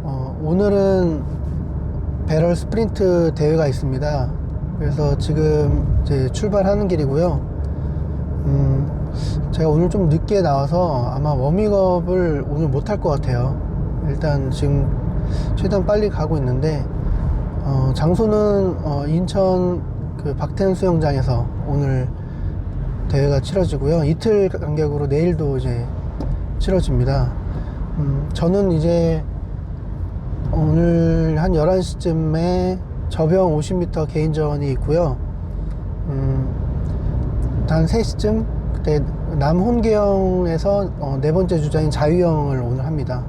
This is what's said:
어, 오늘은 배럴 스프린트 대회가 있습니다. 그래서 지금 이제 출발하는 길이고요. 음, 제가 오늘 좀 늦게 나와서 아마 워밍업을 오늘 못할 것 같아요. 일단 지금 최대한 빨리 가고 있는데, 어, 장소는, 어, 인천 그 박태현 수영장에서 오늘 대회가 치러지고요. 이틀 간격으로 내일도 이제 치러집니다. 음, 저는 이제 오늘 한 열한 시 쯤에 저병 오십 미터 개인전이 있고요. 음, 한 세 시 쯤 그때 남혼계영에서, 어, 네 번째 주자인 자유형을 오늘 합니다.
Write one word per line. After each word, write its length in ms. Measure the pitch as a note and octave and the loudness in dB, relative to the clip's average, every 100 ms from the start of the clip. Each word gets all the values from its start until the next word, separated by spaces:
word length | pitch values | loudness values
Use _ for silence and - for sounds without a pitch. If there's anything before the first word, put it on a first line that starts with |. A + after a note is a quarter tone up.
어, 360 | D3+ C3 C3 - | -6 -6 -6 -4
오늘은 800 | D#3 F3 G3+ G3+ G3 F#3+ F3 D#3 - - - - - - - - - - - | 0 2 4 4 4 4 2 0 -4 -4 -4 -4 -4 -4 -4 -4 -4 -4 0
배럴 300 | D#3 E3+ E3+ | 2 2 0
스프린트 800 | - G#3+ A3 - F#3+ F3 E3 D#3 | 0 0 0 2 2 4 2 2
대회가 320 | D3+ D#3+ D3+ | 2 2 2
있습니다. 600 | B2+ C#3 C3 D3 D3 B2+ - - - - - | 0 -2 -2 -2 0 -2 -2 -4 -4 -4 -2
그래서 360 | D3 C#3+ D3 C#3+ | -2 0 0 0
지금 800 | - D3+ D#3 D3+ D3 C#3+ - - | 0 2 2 2 2 2 2 2
이제 260 | - C#3 C3 | 2 2 0
출발하는 580 | - G#3 G3+ F#3+ G3+ G3+ | 0 0 2 2 2 2
길이고요. 460 | E3+ C#3 C#3 F3 D3 - - - - - - - - - - - | 0 0 2 2 0 -2 -4 -4 -4 -4 -4 -4 -4 -4 -2 0
음, 460 | C#3 C3+ C3+ - - - - - - - | 2 2 2 0 -2 -4 -4 -2 -2 -2
제가 180 | - D#3+ | 0 2
오늘 180 | D3+ F3+ | 4 2
좀 180 | G#3 F3 | 2 2
늦게 320 | D#3+ - G#3 | 2 2 2
나와서 720 | E3+ C#3 C#3 E3+ F3+ C3+ B2 | 2 2 2 0 2 0 -2
아마 180 | C3+ D3 | 0 0
워밍업을 1120 | C#3 C3 F3 G#3+ G3+ F#3 F3+ E3+ F#3 F3 D3 D3 | 0 2 2 2 4 4 2 0 0 2 0 -2
오늘 180 | C#3+ D#3+ | 0 0
못할 320 | C#3 - G#3 | 0 -2 -2
것 100 | F3+ | 0
같아요. 460 | C#3 - B2 A#2 - - - - - D3+ | 0 0 0 0 -2 -2 -2 -2 -2 -2
일단 420 | - D#3 C#3+ C3 | -2 0 0 0
지금 400 | - C#3+ C#3+ C#3 - - - - - - - | 0 0 2 0 0 -2 -2 -2 -2 -2 -2
최대한 300 | G3 G3 F#3 | 0 0 2
빨리 240 | G#3+ G#3 | 2 2
가고 260 | - D#3 D#3 | 0 -2 0
있는데, 460 | B2+ B2+ D3+ D3 B2+ - - - - - - - | 0 0 0 0 -4 -2 -2 0 0 0 -2 -4
어, 300 | C#3 C3+ C3 C3 | -2 0 2 2
장소는, 840 | D#3 F3+ A3 G#3+ G#3 G3+ F#3+ E3 | 2 2 2 2 2 2 0 -2
어, 220 | D#3+ C#3+ C#3+ | -2 -2 0
인천 760 | D#3+ F3+ G3 F#3+ F#3 F3+ F3 - - - - | 0 0 0 2 2 0 -2 -4 -6 -6 -6
그 160 | D3 | -4
박태현 400 | C3+ D3 - G3 | -4 -4 0 0
수영장에서 720 | F3+ F#3+ E3+ D#3 C#3 B2+ A#2+ - - - | 2 2 2 2 0 0 0 -2 -4 -2
오늘 400 | C#3+ C#3 C3 B2+ - - - - - - - - - - | 0 0 0 -2 -6 -8 -6 -4 -4 -6 -6 -6 -4 -2
대회가 300 | C#3+ C#3 C#3 | 2 2 2
치러지고요. 640 | - F#3+ F3 C#3 C#3 E3 D3+ | 0 0 0 0 0 2 2
이틀 440 | D#3+ A#3 G#3 F#3+ | 0 2 2 2
간격으로 560 | - D3 D3+ D3+ C#3+ C#3+ | 0 -4 0 0 0 0
내일도 520 | C#3+ E3+ D#3+ D3+ C3+ | 2 2 2 0 0
이제 280 | B2+ A#2 B2 - - - - - - - | -2 -2 -4 -6 -6 -6 -4 -4 -4 -2
치러집니다. 720 | F#3 F#3+ - B2+ B2 C3+ B2+ - - - - - - - | 2 2 2 2 2 2 0 -2 -4 -6 -6 -6 -6 -2
음, 300 | C#3+ C#3 D3 | -2 0 -2
저는 400 | - E3+ G3 G3 | -2 0 2 2
이제 500 | E3 E3 E3+ E3 D#3+ - - - - - - - - - - - - - | 2 2 2 2 0 -2 -6 -6 -8 -8 -8 -8 -8 -6 -6 -6 -4 -2
오늘 840 | D#3+ D#3 D#3+ E3+ E3+ E3 E3 D#3+ D3+ | 0 2 4 4 4 4 2 2 2
한 140 | F3+ E3 | 2 2
열한 260 | D3+ F#3 | 4 2
시 160 | F3 - | 0 -4
쯤에 800 | F3+ D#3+ D#3+ D#3+ E3+ F3+ F3+ F#3 - - - | -2 0 0 0 0 0 0 -2 -6 -6 -4
저병 460 | - D#3+ F#3 F#3 | 0 2 4 4
오십 240 | D3+ D3 F#3 | 2 0 -2
미터 280 | F3 - D3+ | -2 -2 -2
개인전이 640 | D#3 D#3 D#3 D3+ D3 C#3+ | 0 0 0 0 0 -2
있고요. 420 | B2+ - D#3+ E3+ - - - - - - - - - - | -2 0 2 2 0 -4 -6 -8 -6 -6 -6 -6 -6 -4
음, 1600 | C3+ C3+ C3+ C3 - - - - - - - - - - - - | -2 0 0 -2 -2 -2 -2 -2 -2 -2 -2 -2 -2 -2 0 0
한 160 | D#3+ E3 | 2 2
세 140 | A#3 | 2
시 140 | A3 - | 0 0
쯤 280 | G#3 A3 A3 - - | 0 0 0 -2 -2
그때 260 | - - D3+ - - - D3+ | -2 0 0 0 -4 -2 0
남혼계영에서, 1500 | C#3 F3 G3+ A#3+ A3 G#3 G3+ G3 F#3+ F3+ F3 E3 F#3+ G3+ F#3+ - | 2 2 2 2 2 2 2 2 2 0 0 0 2 2 0 -4
어, 180 | D3 C3+ | -4 0
네 100 | D3 | 2
번째 260 | E3+ F3+ E3+ | 2 2 0
주자인 300 | D3 D#3 D#3 | 0 0 0
자유형을 720 | B2 D3+ F3 F3 D#3 C#3+ C3 | 2 2 4 4 2 0 0
오늘 240 | A#2+ B2+ C3 | -2 -2 -2
합니다. 380 | D#3 C3 B2+ | -2 -2 -4